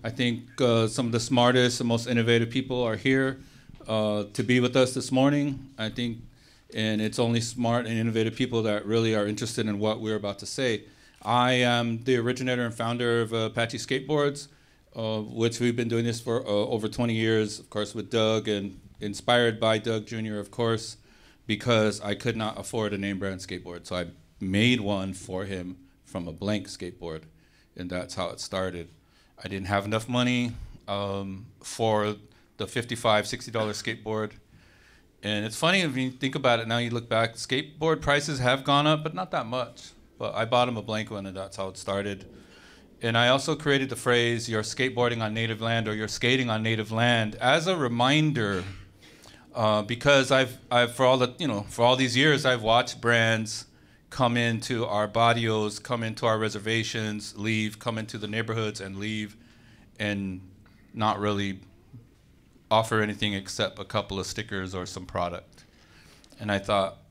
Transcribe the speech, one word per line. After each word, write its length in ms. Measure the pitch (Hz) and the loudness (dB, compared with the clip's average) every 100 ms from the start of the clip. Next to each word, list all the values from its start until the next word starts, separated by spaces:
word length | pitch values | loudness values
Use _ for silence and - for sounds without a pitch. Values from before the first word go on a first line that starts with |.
I 60 | 117 | -8
think, 520 | 113 123 117 - - | -2 -2 -2 -8 0
uh, 260 | 123 117 113 | 4 4 4
some 180 | 110 120 | 0 0
of 80 | |
the 60 | 113 | 0
smartest 600 | 117 131 123 127 123 120 | 2 4 6 6 4 2
and 80 | 120 | 0
most 200 | 117 120 | 0 2
innovative 420 | 120 117 117 117 | 2 4 4 4
people 340 | 127 127 127 | -2 -2 -2
are 140 | 120 107 | -2 0
here, 420 | 135 131 135 131 - - - - - | 2 2 2 -2 -14 -20 -20 -20 -4
uh, 380 | 110 107 104 104 | 0 0 0 -4
to 100 | - | -6
be 160 | 113 123 | 2 4
with 160 | 123 127 | 4 4
us 180 | 127 | 2
this 200 | - - | 2 -2
morning. 560 | 131 139 147 143 135 - - | 2 4 4 0 -4 -12 -8
I 120 | 110 | -8
think, 300 | 110 120 113 - - - _ _ 110 | -4 -6 -6 -14 -20 -20 _ _ -4
and 260 | 110 107 | 0 0
it's 180 | 107 104 | -2 0
only 200 | 117 117 | 2 2
smart 460 | 117 - 117 117 113 | -2 -2 0 0 0
and 100 | 113 | -2
innovative 380 | 113 110 110 110 | 0 2 0 0
people 260 | 123 117 | -2 0
that 220 | 110 104 101 | 0 -2 0
really 300 | 113 113 110 | 2 2 2
are 100 | 104 | 0
interested 400 | 107 117 113 110 | -2 -4 -2 -2
in 140 | 101 | 0
what 220 | 107 110 | 0 0
we're 160 | 110 107 | -2 -2
about 220 | 101 98 | -4 -6
to 60 | 101 | -8
say. 380 | - 131 107 - - - _ | -2 -2 -2 -6 -20 -20 _
I 320 | - 120 123 | 0 2 4
am 500 | 127 123 120 117 113 | 4 4 2 0 -2
the 140 | 117 127 | 2 2
originator 480 | 117 123 127 123 120 | 2 -2 -2 -2 -2
and 80 | 117 | -2
founder 460 | 117 120 120 117 | -4 0 2 2
of 100 | 110 | 2
Apache 460 | 113 110 110 113 113 | 0 -2 -2 -2 -4
Skateboards, 720 | - 135 - 151 143 143 - _ _ _ _ | -2 -4 0 0 2 -2 -14 _ _ _ _
uh, 280 | - 110 110 | -8 -4 -4
which 400 | 107 120 113 117 | -6 0 0 2
we've 140 | 123 120 | 0 2
been 120 | 117 | 0
doing 160 | 117 | 0
this 160 | 117 117 | 0 -2
for, 260 | - 117 - | -2 -2 0
uh, 40 | |
over 400 | 104 107 120 107 | 0 0 0 -2
twenty 260 | 107 120 113 | -2 0 2
years, 440 | 113 110 107 104 | 2 2 2 -4
of 100 | - | -10
course, 260 | 104 101 117 | -6 -6 -6
with 160 | 98 | -2
Doug, 380 | 113 110 110 107 | 2 4 2 0
and 280 | 104 98 95 - - | -2 -2 -10 -20 -10
inspired 600 | 104 101 - 123 120 110 | -8 -6 2 4 4 2
by 200 | 113 110 | 2 2
Doug 260 | 113 110 104 | 0 -4 -4
Junior, 320 | 113 110 104 | -8 -6 -6
of 140 | 98 | -8
course, 460 | - 117 113 - - - - - _ - | -2 0 0 -4 -14 -20 -20 -20 _ -4
because 520 | 104 - 117 107 101 | -2 4 4 4 0
I 120 | 104 | -4
could 240 | 101 120 110 | -4 -2 -2
not 220 | 107 101 | -4 -6
afford 340 | 98 120 107 | -6 -4 -2
a 60 | 101 | -2
name 180 | 101 98 | -2 -2
brand 220 | 98 92 | -4 -6
skateboard. 480 | - 92 85 87 - | -8 -10 -10 -14 -6
So 80 | 90 | -6
I 100 | 85 - _ _ | -6 -10 _ _
made 400 | 95 98 117 123 | -2 4 4 4
one 340 | 101 101 95 | 0 -2 -4
for 320 | 90 - 92 98 | -8 -8 -8 -6
him 320 | 95 90 92 - _ _ | -8 -8 -14 -18 _ _
from 220 | 92 87 | -10 -8
a 40 | |
blank 360 | 80 98 104 92 | -6 -4 -4 -4
skateboard, 560 | - 90 - 85 80 80 _ _ _ _ - | -12 -12 -10 -10 -10 -14 _ _ _ _ -14
and 140 | 90 | -8
that's 240 | 90 - | -8 -8
how 160 | - 87 | -6 -6
it 100 | - | -6
started. 500 | - 95 95 87 82 - _ _ _ - | -6 -4 -4 -6 -12 -18 _ _ _ -16
I 40 | 95 | -8
didn't 200 | 95 95 | -8 -2
have 180 | 202 104 | -2 0
enough 220 | 110 110 | -2 -2
money, 440 | 123 123 123 120 117 - - - | 0 0 0 -2 -6 -14 -16 -8
um, 600 | 101 101 98 98 95 107 - | -6 -4 -4 -6 -10 -14 -18
for 520 | - - 113 107 104 104 - _ _ _ | -16 -2 2 2 2 -2 -12 _ _ _
the 100 | 101 | -6
fifty-five, 580 | - 117 113 117 107 104 | -6 -4 -2 2 2 2
sixty 240 | 120 - | -6 -6
dollar 240 | 113 107 | -4 -2
skateboard. 600 | 104 - 104 107 110 107 - _ - - _ _ _ _ _ | -4 -6 -8 -6 -4 -4 -8 _ -20 -20 _ _ _ _ _
And 220 | 104 104 107 | -4 -2 -4
it's 100 | 113 | 0
funny, 260 | 160 190 | 2 2
if 160 | 170 131 | 2 0
you 140 | 131 | -4
think 240 | 127 135 135 | -2 -4 0
about 240 | 131 117 | 2 2
it, 80 | 113 | 2
now 100 | 117 | -2
you 140 | 120 | 0
look 180 | 117 113 | -4 -2
back, 260 | 113 113 - | 0 0 -2
skateboard 680 | - 131 156 - 160 156 | -4 -4 -4 -4 0 0
prices 360 | 156 143 151 139 | 2 0 0 0
have 260 | 123 135 | 2 2
gone 220 | 135 143 151 | 2 4 4
up, 160 | 156 | 2
but 140 | 156 175 | -2 -8
not 160 | 185 | -4
that 160 | 170 113 | -4 -4
much. 440 | 127 117 - - - - _ | -6 -6 -10 -20 -20 -20 _
But 160 | 110 104 | -6 -2
I 100 | 113 | 2
bought 220 | 123 123 | 4 4
him 100 | 117 | 0
a 60 | |
blank 260 | 107 107 107 | -4 -6 -4
one, 160 | 107 98 | -8 -8
and 100 | 95 | -10
that's 220 | 95 - | -10 -8
how 120 | 95 | -8
it 80 | 95 | -8
started. 480 | - 98 101 98 95 - - - - - - - | -4 -2 -2 -6 -10 -20 -20 -20 -20 -20 -20 -6
And 160 | 117 117 | 0 4
I 120 | 120 | 4
also 260 | 135 139 151 | 4 2 -2
created 340 | 151 139 135 | 2 2 2
the 60 | 117 | -4
phrase, 520 | - 120 120 117 117 | 2 4 4 0 -2
"You're 140 | 110 | -2
skateboarding 640 | 107 - 131 120 123 117 | -2 -2 -2 2 0 0
on 100 | 110 | -4
native 260 | 110 113 110 | -2 -2 -2
land," 280 | 113 117 107 | -2 0 0
or 80 | 107 | -4
"You're 120 | 107 | -4
skating 440 | - 120 131 123 | -2 2 2 2
on 100 | 110 | 0
native 300 | 110 110 107 | 0 -2 -2
land," 440 | 113 120 120 107 110 | 2 4 4 0 0
as 240 | 123 151 165 | 2 2 2
a 100 | 185 | 0
reminder, 880 | 131 117 123 151 156 135 107 95 92 98 - _ - - - - - - | 0 2 4 4 2 2 0 -2 -4 -12 -18 _ -20 -20 -20 -20 -14 0
uh, 260 | 107 107 | 2 2
because 500 | 104 117 143 143 127 | 0 0 6 6 6
I've, 260 | 135 127 - - | 4 4 -2 0
I've, 220 | 123 120 | 2 2
for 120 | 117 131 | 4 6
all 120 | 131 | 6
the, 160 | 123 123 | 4 0
you 100 | 156 | -2
know, 180 | 104 101 | -2 -4
for 160 | - | 2
all 120 | 117 127 | 4 6
these 200 | 131 120 | 4 4
years, 300 | 151 139 143 | 4 4 4
I've 160 | 123 | 2
watched 400 | 110 117 123 - | 4 4 4 -2
brands 640 | 117 117 113 113 110 - - _ - _ _ | 2 4 4 2 -2 -8 -12 _ -20 _ _
come 280 | - 127 120 | 0 2 4
into 480 | 117 113 - 123 117 | 2 0 -2 -4 -2
our 220 | 101 107 | 0 0
barrios, 720 | 110 117 120 113 110 107 104 | 4 4 4 2 2 0 -4
come 260 | - 123 | -6 -4
into 220 | 113 110 120 | -4 -2 0
our 120 | 110 | 2
reservations, 1000 | 110 104 101 113 110 117 110 107 101 104 | 0 -4 -2 -2 -2 -4 -4 -6 -10 -6
leave, 420 | 104 110 107 104 | -2 0 -2 -4
come 180 | - 110 | -6 -6
into 200 | 107 110 | -6 -10
the 100 | 104 | -6
neighborhoods 540 | 107 110 113 110 104 | -6 -4 -2 -4 -4
and 160 | 95 98 | -10 -6
leave, 380 | 104 110 104 - - - - - - - | -6 -4 -6 -10 -20 -20 -20 -20 -20 -6
and 420 | 104 101 98 92 - - - - - | -2 -2 -4 -8 -12 -20 -20 -20 -18
not 260 | - 107 98 | -2 0 0
really 400 | 104 101 98 95 - - _ - - _ _ _ _ _ _ | 0 -2 -4 -6 -14 -20 _ -20 -20 _ _ _ _ _ _
offer 320 | 107 110 110 | 2 4 2
anything 320 | 107 101 107 | 0 0 -2
except 440 | 98 95 - 101 - | -2 -6 -4 -4 -4
a 40 | |
couple 360 | 98 107 101 98 | -4 -4 -2 -4
of 60 | 92 | -4
stickers 480 | - 107 101 92 | -6 -6 -6 -6
or 120 | 92 90 | -6 -8
some 200 | - 92 | -10 -6
product. 600 | 101 87 87 - - - _ _ - - - - - | -4 -2 -4 -14 -20 -20 _ _ -20 -20 -20 -20 -10
And 100 | 107 | -2
I 100 | 101 | -2
thought 400 | 98 104 95 - - | 2 0 0 -4 -20